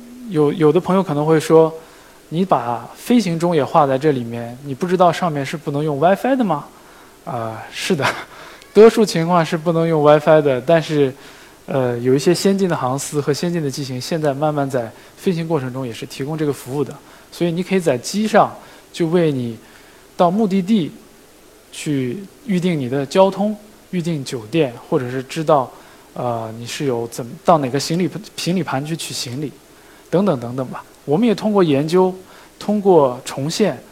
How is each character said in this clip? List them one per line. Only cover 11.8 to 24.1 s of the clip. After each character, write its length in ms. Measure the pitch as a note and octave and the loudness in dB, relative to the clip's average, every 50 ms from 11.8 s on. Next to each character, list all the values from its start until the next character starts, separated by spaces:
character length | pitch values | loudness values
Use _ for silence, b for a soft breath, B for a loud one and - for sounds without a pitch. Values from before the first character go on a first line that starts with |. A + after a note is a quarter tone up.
| B2+ B2 A#2+ A#2+ | -2 -2 -2 -2
有 140 | A#2+ B2+ C3 | 0 2 2
一 40 | D3 | 4
些 160 | - F3+ E3+ | 4 2 2
先 240 | - - G3 G3 F#3+ | 4 2 2 2 2
进 100 | G3 F3 | 0 0
的 80 | D#3+ | 0
航 220 | - C#3 B2 C3 C#3+ | -2 -2 -2 -4 -4
司 200 | - - D3+ D3 | -6 -4 -4 -2
和 140 | C3 D#3+ | -2 -2
先 180 | C#3 - F3+ F3 | -2 -2 -2 -4
进 120 | E3+ E3+ | -2 -2
的 80 | D3+ C#3 | -4 -4
机 120 | C3 D3 | -4 -6
型， 160 | C#3 B2+ B2+ B2+ | -8 -8 -8 -8
现 220 | B2 - F3 D#3+ | -6 -6 -4 -2
在 140 | D3+ C#3+ C3 | 0 -2 0
慢 180 | C#3 D#3 D3+ | 0 0 -2
慢 160 | D3+ C#3+ C#3 C3+ | 0 0 -2 -2
在 240 | C3 B2 A#2 A2+ - B B B B | -2 -4 -4 -6 -10 B B B B
飞 160 | B - G3 | B -4 -2
行 160 | F3 E3 E3 E3 | -2 -2 -2 -2
过 100 | E3+ C#3+ | -2 -2
程 140 | C3 B2+ | -4 -4
中 140 | B2 C3 C3 | -6 -8 -8
也 60 | A#2+ | -8
是 120 | A2 - B2+ | -10 -10 -12
提 180 | A#2+ - - | -12 -10 -8
供 140 | C3+ C#3+ D#3+ | -8 -6 -6
这 80 | D3+ D#3 | -4 -2
个 80 | D3 | -4
服 240 | C3 - - A#2+ C3 | -4 -4 -8 -8 -6
务 80 | D3 C3+ | -6 -6
的， 100 | - - - - B B B B B | -6 -8 -14 -20 B B B B B
所 140 | B - E3+ | B -4 -2
以 40 | F3 | -2
你 120 | E3 F3+ | -2 -2
可 120 | F3+ - F#3+ | -2 -2 -2
以 60 | F#3+ | 0
在 160 | D#3+ D#3+ B2+ | 2 0 0
机 320 | A#2+ - - - G3+ A3 G#3 | 0 -2 -6 -4 -4 0 2
上 260 | - G3 D3 A2+ - - B B B B B B | 4 4 4 4 0 -8 B B B B B B
就 140 | B - E3+ | B -4 -2
为 260 | D#3 E3+ F3+ E3 D#3 | 0 0 2 2 0
你 240 | C#3 B2+ A#2+ A#2 A2 A2+ B B B B B B B B B B B - | 0 -2 -4 -6 -8 -12 B B B B B B B B B B B 0
到 120 | F#3 E3+ | 0 2
目 160 | F#3 G#3+ A3+ | 2 2 0
的 140 | F3+ G3 G3 | 0 0 0
地 320 | F3+ F#3 A3+ G3+ D3 C3+ - - - - - - - - - - - - - - _ _ | 0 2 2 2 0 -2 -6 -14 -20 -20 -20 -20 -20 -20 -20 -20 -20 -20 -20 -20 _ _
去 460 | - - - D#3 D3 C3+ B2+ B2 A#2+ G3+ G3 F#3+ - - - | -16 -10 -6 -4 -2 -2 -2 -4 -6 -8 -12 -14 -18 -12 -6
预 120 | B3 F#3 F3 | -4 -2 0
定 180 | D#3+ F#3 E3+ | 0 0 -2
你 120 | D3 B2+ A#2 | -2 -2 -2
的 180 | C3+ C#3+ C3+ | -4 -4 -4
交 240 | C#3 - F#3+ F#3+ G3 | 0 4 4 4 4
通、 260 | F#3+ F#3 G3+ G#3+ G#3+ - - - - - - - | 2 0 -4 -4 -4 -6 -12 -20 -20 -20 -14 -8
预 120 | F#3+ F3+ | -6 -6
定 220 | D#3 F3 | -4 -4